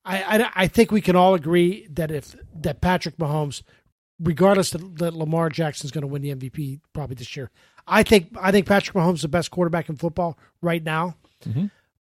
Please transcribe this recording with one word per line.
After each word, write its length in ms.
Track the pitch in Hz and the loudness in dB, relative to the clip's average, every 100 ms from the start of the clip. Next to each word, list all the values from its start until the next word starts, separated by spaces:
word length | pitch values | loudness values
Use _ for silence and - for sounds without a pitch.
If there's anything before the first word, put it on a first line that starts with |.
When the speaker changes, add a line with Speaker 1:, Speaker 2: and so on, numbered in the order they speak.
| 180 | -6
Speaker 1:
I, 380 | 190 190 214 240 | -6 0 0 0
I, 40 | - | 0
I 120 | 185 | 0
think 240 | - 233 | 4 4
we 100 | 214 | 2
can 160 | 185 180 | 2 6
all 160 | 185 190 | 6 4
agree 500 | 147 175 175 214 220 | 2 2 2 0 -8
that 180 | 143 156 | -8 -6
if, 240 | 151 - - - 170 | -6 -10 -18 -20 -8
that 180 | 147 143 | -8 -2
Patrick 380 | 180 185 165 - | 0 0 -2 -6
Mahomes, 460 | 156 151 147 - - _ _ _ _ - | -2 -2 -4 -8 -16 _ _ _ _ -6
regardless 520 | 165 147 190 196 170 | -4 4 4 4 2
that, 260 | 165 190 160 | -4 -10 -6
that 140 | 170 | -6
Lamar 360 | 165 156 165 165 | -4 -2 0 0
Jackson's 420 | 156 160 143 147 | -2 -4 -6 -10
gonna 160 | 156 143 | -8 -8
win 140 | 143 | -8
the 100 | 139 | -8
M 80 | 139 | -8
V 100 | 127 | -10
P 300 | 147 139 139 _ | -10 -10 -10 _
probably 220 | - 135 117 | -12 -10 -12
this 200 | 120 - | -14 -14
year, 160 | 123 - _ _ - | -14 -16 _ _ 0
I 180 | 190 | 2
think, 260 | 214 214 170 - | 6 4 4 -2
I 120 | 185 | 2
think 140 | 202 180 | 2 4
Patrick 300 | 202 - 196 | 2 2 0
Mahomes 200 | 170 170 | 2 0
is 60 | |
the 40 | 151 | -2
best 240 | 170 160 | -2 -2
quarterback 380 | - 175 165 156 | -2 0 -2 -4
in 80 | 151 | -6
football 400 | 165 165 170 - _ _ | -4 -2 -4 -6 _ _
right 200 | 170 170 | -2 -2
now. 360 | 160 156 175 165 _ _ - | -2 -2 -4 -6 _ _ -6
Speaker 2:
Mm-hmm. 200 | 113 202 - _ _ _ | -4 -4 -8 _ _ _